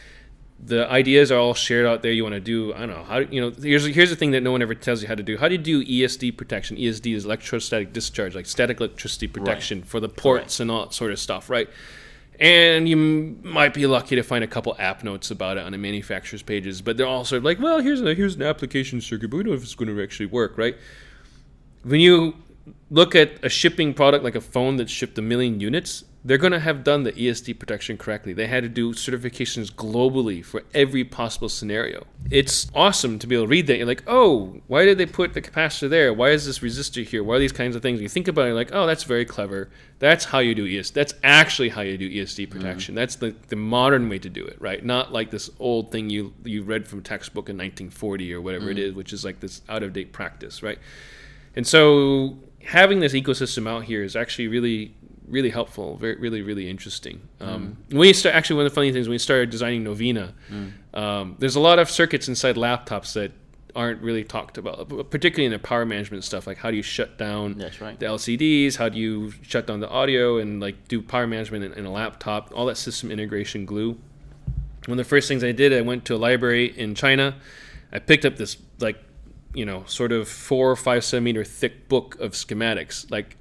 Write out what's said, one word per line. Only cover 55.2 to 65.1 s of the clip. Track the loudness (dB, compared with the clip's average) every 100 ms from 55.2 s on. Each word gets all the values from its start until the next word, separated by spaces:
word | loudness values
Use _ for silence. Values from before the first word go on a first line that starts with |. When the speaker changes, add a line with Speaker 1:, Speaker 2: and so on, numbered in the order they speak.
| -6
Speaker 1:
really | -2 0
helpful, | -2 -6 -8 -10 -6
very, | -6 -6
really, | -6 -6
really | -6 -6 -8
interesting. | -10 -12 -12 -12 -16 -18 -16
Um, | -10 -8 -10 -14 -4
Speaker 2:
Mm. | 8
Speaker 1:
when | 10
you |
start, | 10 6
actually, | 4 2 2
one | 2
of |
the |
funny | 2 2
things, | 2 -2
when |
you | -2
started | 2 2 2
designing | -2 -4 -2
Novena, | -4 -2 -2 -2 -6 -14 -14
Speaker 2:
Mm. | -10 -10 -14 -14 -6
Speaker 1:
um, | -4 -4 -6 -4
there's | -2 4
a |
lot | 6 6
of | 4
circuits | 2 2 0 -4
inside | -2 0 2
laptops | 0 -2 -4 -10 -6
that | -6 -6 -8 -20 -20 -14 -6
aren't | -6 -4
really | -4 -4
talked | -6 -10 -10 -12
about, | -12 -10 -10
p-, | -10
particularly | -8